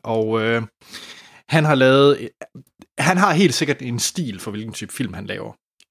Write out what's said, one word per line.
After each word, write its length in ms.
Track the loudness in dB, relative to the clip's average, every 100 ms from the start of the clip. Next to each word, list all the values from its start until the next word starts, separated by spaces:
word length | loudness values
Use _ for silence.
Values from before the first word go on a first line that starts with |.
og, 380 | -4 -2 0 0
øh, 200 | 0 0 -4 _ -20 -20 -18 -20 -20 -20 -2
han 140 | 0 4
har 100 | 4
lavet... 540 | 6 6 6 2 -4 -14 -20 -20 -20 _ -16 -4
Han 180 | 0 2
har 160 | 2
helt 200 | 4 2
sikkert 280 | 2 -2 -2
en 180 | -4 -4
stil 400 | -4 -4 -8 -8
for, 120 | -10
hvilken 220 | -10 -10
type 200 | -12 -12
film 200 | -8 -8
han 120 | -8 -10
laver. 280 | -10 -10 -16 _ _ _